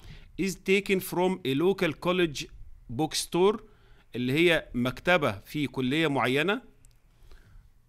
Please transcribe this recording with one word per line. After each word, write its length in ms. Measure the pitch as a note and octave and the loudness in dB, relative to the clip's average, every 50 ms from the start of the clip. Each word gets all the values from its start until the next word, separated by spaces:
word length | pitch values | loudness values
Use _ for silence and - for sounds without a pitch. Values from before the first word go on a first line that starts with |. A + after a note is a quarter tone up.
| - - - - - - - - | -14 -16 -18 -18 -20 -16 -6 -4
"Is 100 | F3 G3 | -4 -4
taken 480 | E3 - - - F#3+ G3+ G3 G#3 G3 F#3 | -4 -4 2 2 2 2 4 2 0 0
from 380 | F#3 - - E3+ F3+ F#3 F#3+ F3+ - | 0 -2 0 0 2 2 0 0 -2
a 80 | C3 C3+ | -2 0
local 380 | C#3 E3 F#3 G3 F#3+ F#3 F3 F3+ - - | 2 2 2 2 2 0 -2 -2 -2 -2
college 400 | F3 F3+ F#3 F3 D#3+ C#3 - D3+ - - - - - - - - - A#2 A#2+ | -2 0 2 0 0 -2 -8 -10 -12 -14 -18 -18 -18 -18 -20 -14 -10 -2 -2
bookstore." 580 | D#3 D3 - - - - - E3+ F#3 G3+ - - - - - _ - - - - _ _ - | -2 -2 -2 -4 -4 -2 2 4 4 4 4 0 -8 -18 -20 _ -20 -20 -20 -20 _ _ -6
اللي 160 | A#2 B2 B2 | -4 -2 0
هي 360 | C3+ D#3 E3+ F3 E3 D3 - - - | 2 4 4 4 4 2 0 -4 -4
مكتبة 640 | B2 A#2+ B2+ B2+ - - F3 F3+ F3 D3 A#2+ G2+ F#2+ - | -2 -2 -2 -4 -2 0 2 2 2 2 0 -2 -4 -12
في 220 | - - D3+ C#3+ | -8 -4 -4 -4
كلية 420 | B2 - C#3 B2+ B2+ C#3 D#3+ E3 D3+ | -4 -4 -4 -2 -2 0 0 0 0
معينة. 540 | C#3 B2+ A2+ B2 B2+ C#3+ D#3 F#3 G#3 B3+ - - - _ - - _ _ _ _ _ _ - - - - - - - - - - _ - _ | 2 0 0 2 2 2 2 0 -2 -2 -4 -14 -20 _ -20 -20 _ _ _ _ _ _ -20 -20 -20 -20 -20 -20 -20 -20 -20 -20 _ -20 _